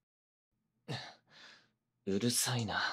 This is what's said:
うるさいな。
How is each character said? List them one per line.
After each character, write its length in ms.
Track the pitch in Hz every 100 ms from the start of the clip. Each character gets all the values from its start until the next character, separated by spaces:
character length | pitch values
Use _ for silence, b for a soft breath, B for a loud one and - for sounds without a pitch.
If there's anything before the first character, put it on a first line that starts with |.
| _ _ _ _ _ _ _ _ - 135 - - _ b b b b _ _ _ -
う 120 | 98
る 140 | 120
さ 240 | 120 127 123
い 100 | 107
な。 140 | - -